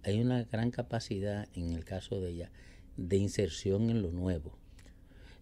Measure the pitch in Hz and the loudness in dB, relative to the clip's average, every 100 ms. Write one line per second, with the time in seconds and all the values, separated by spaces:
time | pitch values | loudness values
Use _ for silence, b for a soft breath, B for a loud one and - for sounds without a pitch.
0 | - 107 123 123 113 110 120 123 117 117 | 0 2 4 2 0 0 0 0 -2 -2
1 | - 101 101 104 104 90 85 82 78 92 | -2 -2 -2 -2 -4 -4 -2 -2 -4 -6
2 | - 101 90 85 85 b b b b - | -4 -4 -4 -6 -8 b b b b -8
3 | 90 98 101 - 92 - 98 98 113 117 | 2 4 4 2 0 2 2 4 4 4
4 | 90 87 92 85 - - - b b b | 2 0 0 0 -2 -14 -20 b b b
5 | b b b b | b b b b